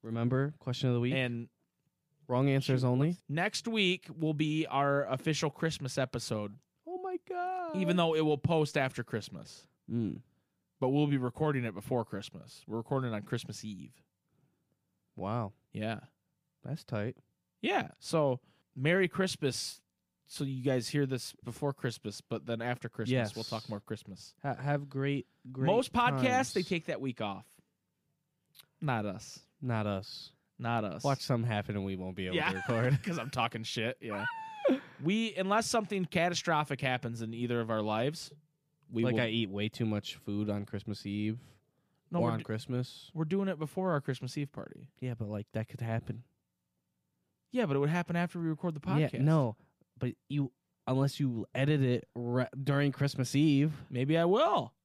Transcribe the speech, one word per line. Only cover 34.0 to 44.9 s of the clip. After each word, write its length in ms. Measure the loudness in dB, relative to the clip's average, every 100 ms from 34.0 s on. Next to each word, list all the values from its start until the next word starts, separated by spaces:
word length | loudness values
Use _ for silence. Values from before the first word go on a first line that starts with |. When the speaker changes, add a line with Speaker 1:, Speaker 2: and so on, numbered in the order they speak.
Speaker 2:
Yeah. 240 | -6 -4 -4 -6 -12 -2 2 2 -2 -4
We, 320 | 0 2 0 -2
unless 300 | 2 2 2
something 380 | 0 0 -2
catastrophic 760 | 0 2 2 2 0 0 0 0
happens 420 | 0 0 -2 -6
in 100 | -6
either 280 | -2 0 0
of 100 | 2
our 100 | 0
lives, 520 | 2 2 0 -2 -12 -16 _ _ _ _ _
we 140 | 0
Speaker 1:
Like 100 | 2 2
Speaker 2:
will 60 |
Speaker 1:
I 60 | 2
eat 220 | 0 0
way 180 | 0 -2
too 180 | 0 0
much 300 | 0 -2 -12
food 340 | -4 -2 0
on 140 | -2
Christmas 420 | -4 -8 -6 -8 -4
Eve 320 | -2 0 -2 -10 -20 _ _ _ _ _
Speaker 2:
No, 80 | 0
Speaker 1:
or 40 |
Speaker 2:
we're 60 | 0
Speaker 1:
on 60 | 0
Speaker 2:
d-, 60 |
Speaker 1:
Christmas. 640 | -2 -6 -2 -4 -4 -10 -14
Speaker 2:
we're 100 | -6
doing 240 | 0 0 0
it 100 | -2
before 340 | -4 -2 0
our 80 | 0
Christmas 360 | 0 -4 -4 -4
Eve 140 | -6
party. 360 | -8 -12 -14 -20